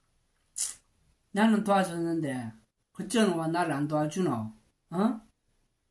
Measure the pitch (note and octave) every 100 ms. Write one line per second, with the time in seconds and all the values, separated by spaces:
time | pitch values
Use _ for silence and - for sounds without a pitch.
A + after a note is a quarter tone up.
0 | _ _ _ _ _ - - - _ _
1 | _ _ _ G3 A3+ G#3 G3+ G3 F#3 E3+
2 | E3 E3 D3 B2+ A2+ - _ _ _ -
3 | - A#3 G#3 E3 D#3+ E3 E3 C#3 D3 D3+
4 | D3+ F#3 F3 A#2 A2 - _ _ _ E3+
5 | A3 - - _ _ _ _ _ _